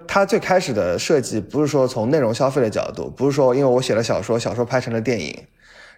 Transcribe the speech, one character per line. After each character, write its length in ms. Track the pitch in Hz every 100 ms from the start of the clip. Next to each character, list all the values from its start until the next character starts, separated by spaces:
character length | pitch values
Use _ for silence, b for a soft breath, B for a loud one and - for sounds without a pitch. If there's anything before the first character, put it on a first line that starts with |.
| -
它 160 | 202
最 140 | 196 214
开 200 | - 185
始 140 | 170
的 260 | 104 90 92
设 220 | - 151
计 180 | 120 113
不 220 | 98 139
是 60 | 147
说 200 | 143 123
从 220 | 120 110
内 100 | 156
容 140 | 113
消 160 | 120 135
费 140 | 139
的 80 | 110
角 200 | 92 -
度， 180 | - 65
不 200 | - 139
是 20 |
说 220 | 139 131
因 60 | 127
为 60 | 135
我 160 | 123
写 120 | 123
了 80 | 110
小 200 | 117 92
说， 160 | 101 117
小 160 | 101
说 100 | 110
拍 160 | 117 131
成 140 | 120
了 40 | 117
电 220 | 117 110
影， 160 | 76 - - _ B B B